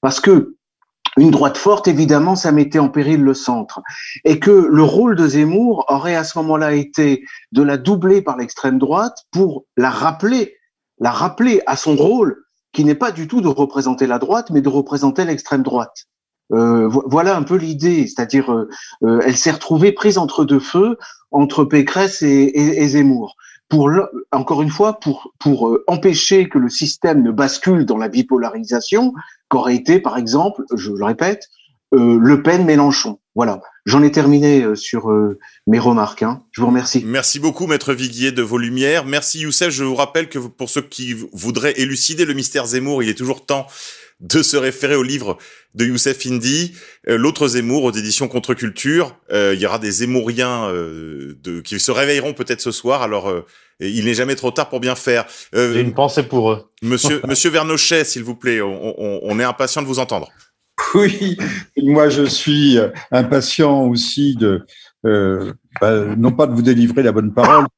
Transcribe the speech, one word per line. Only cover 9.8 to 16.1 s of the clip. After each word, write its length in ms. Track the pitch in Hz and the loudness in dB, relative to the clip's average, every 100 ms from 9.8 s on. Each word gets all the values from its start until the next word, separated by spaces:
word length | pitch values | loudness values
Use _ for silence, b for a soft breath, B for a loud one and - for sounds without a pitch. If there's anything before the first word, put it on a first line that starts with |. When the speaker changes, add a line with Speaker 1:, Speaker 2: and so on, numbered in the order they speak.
| 127 | 0
Speaker 1:
rappeler, 680 | 120 151 160 196 254 208 _ _ _ _ _ | 0 -4 -2 0 0 -2 _ _ _ _ _
la 140 | 117 | -4
rappeler 480 | 120 180 - 247 214 - | -2 -4 0 2 2 0
à 100 | 135 | -4
son 180 | - | 0
rôle, 480 | 143 156 247 190 - _ _ _ | 2 4 4 2 -2 _ _ _
qui 120 | - | 0
n'est 120 | 151 147 | 2 2
pas 160 | 247 | -2
du 160 | 165 160 | -4 -4
tout 120 | 240 | 0
de 60 | 180 | 0
représenter 600 | 135 139 139 135 127 131 | 0 -2 0 -4 0 0
la 100 | 123 | -2
droite, 320 | 135 214 240 | 0 -2 0
mais 100 | 156 | 0
de 80 | 139 | 2
représenter 560 | 139 139 143 139 135 | 0 -2 -2 -2 0
l'extrême 380 | 175 147 - 139 | -2 -4 -4 -2
droite. 440 | 131 123 113 - - | 0 -2 -4 -10 -20